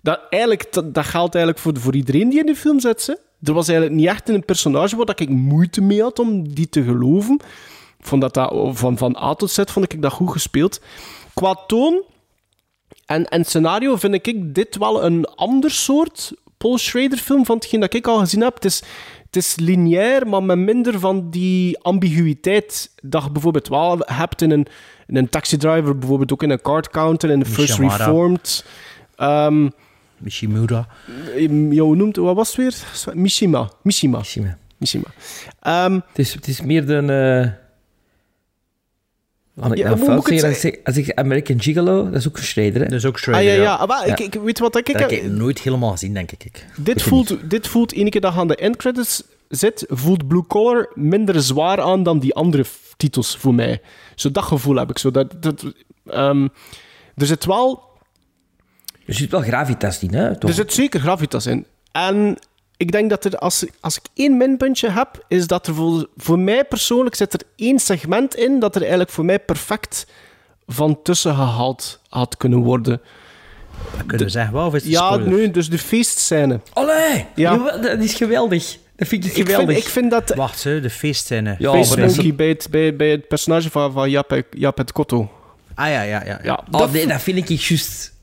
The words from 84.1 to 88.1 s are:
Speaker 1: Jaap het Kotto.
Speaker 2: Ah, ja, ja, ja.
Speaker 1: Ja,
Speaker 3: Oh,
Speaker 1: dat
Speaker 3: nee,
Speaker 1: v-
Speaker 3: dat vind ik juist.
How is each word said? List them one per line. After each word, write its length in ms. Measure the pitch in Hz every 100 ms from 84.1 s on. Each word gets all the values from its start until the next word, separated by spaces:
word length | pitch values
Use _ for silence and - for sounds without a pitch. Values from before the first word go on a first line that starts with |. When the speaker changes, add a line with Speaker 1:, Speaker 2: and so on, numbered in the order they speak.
| 139 139 135 123
Speaker 1:
Jaap 260 | - 139 135
het 140 | 127
Kotto. 400 | - 147 120 104 - - _ _ -
Speaker 2:
Ah, 120 | 151
ja, 140 | 139
ja, 240 | 104 104 98
ja. 140 | 101
Speaker 1:
Ja, 200 | - 127 -
Speaker 3:
Oh, 80 | -
Speaker 1:
dat 120 | 151
Speaker 3:
nee, 120 | 151 160
Speaker 1:
v- 20 |
Speaker 3:
dat 120 | 135
vind 160 | - 185
ik 220 | 170 160
juist. 540 | - 165 - - -